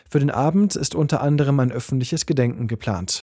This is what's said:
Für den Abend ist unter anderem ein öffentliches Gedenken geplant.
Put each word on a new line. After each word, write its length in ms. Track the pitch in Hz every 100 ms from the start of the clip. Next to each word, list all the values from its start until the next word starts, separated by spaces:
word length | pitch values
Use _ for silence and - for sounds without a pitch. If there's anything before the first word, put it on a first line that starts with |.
| _
Für 120 | 147
den 100 | 139
Abend 460 | - 143 180 202 -
ist 180 | 156
unter 260 | 165 156 156
anderem 380 | 143 147 139 139
ein 140 | 127
öffentliches 540 | 120 - 135 127 165 -
Gedenken 420 | 143 123 123 117
geplant. 540 | 113 - 95 92 -